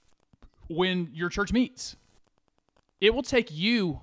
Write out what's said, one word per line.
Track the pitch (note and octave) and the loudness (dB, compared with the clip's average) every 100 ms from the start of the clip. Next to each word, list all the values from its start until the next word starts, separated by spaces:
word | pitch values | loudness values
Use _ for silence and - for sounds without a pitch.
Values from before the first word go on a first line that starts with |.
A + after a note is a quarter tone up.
| _ _ _ _ - _ - | _ _ _ _ -20 _ -8
when | D#3+ F#3 F3+ E3+ | -2 0 0 -4
your | D#3 F3 | -6 -6
church | G3+ G3+ | -4 0
meets. | A#3 B3 - - - _ _ _ _ _ _ _ _ _ _ | 0 0 -4 -14 -14 _ _ _ _ _ _ _ _ _ _
It | G3+ | 2
will | A#3+ | 2
take | C4 B3+ A#3 | 2 0 0
you, | D3+ G3 A#3+ F3+ C3+ | -2 2 2 2 -2